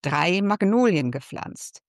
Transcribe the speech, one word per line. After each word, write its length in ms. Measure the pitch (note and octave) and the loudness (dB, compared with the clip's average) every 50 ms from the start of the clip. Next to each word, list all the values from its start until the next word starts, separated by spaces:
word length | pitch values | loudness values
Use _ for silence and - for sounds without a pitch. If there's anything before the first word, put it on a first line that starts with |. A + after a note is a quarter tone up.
drei 400 | - C#3+ C#3+ D3 D3+ E3+ F3+ G3 | -2 0 0 2 2 2 2 2
Magnolien 720 | G3+ G3+ G3+ - G#3 F#3+ G#3+ A#3+ B3+ A#3 F#3 D3+ C3+ B2 | 0 0 0 2 2 2 4 4 4 4 2 2 0 -2
gepflanzt. 720 | B2 C3+ - - - - - - - - - - _ - _ | -4 -6 -10 -10 -14 -12 -12 -12 -14 -14 -18 -20 _ -20 _